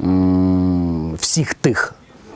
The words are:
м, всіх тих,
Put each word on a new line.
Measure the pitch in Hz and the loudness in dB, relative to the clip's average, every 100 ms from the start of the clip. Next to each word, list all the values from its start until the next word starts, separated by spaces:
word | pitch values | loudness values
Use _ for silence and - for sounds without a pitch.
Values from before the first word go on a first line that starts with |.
м, | 87 92 92 90 92 92 90 90 85 82 80 | 0 2 4 4 2 2 2 0 -2 -4 -6
всіх | 80 - 165 139 | -4 -2 -2 -2
тих, | - 147 107 - - - - - | -2 -2 0 -4 -8 -20 -20 -20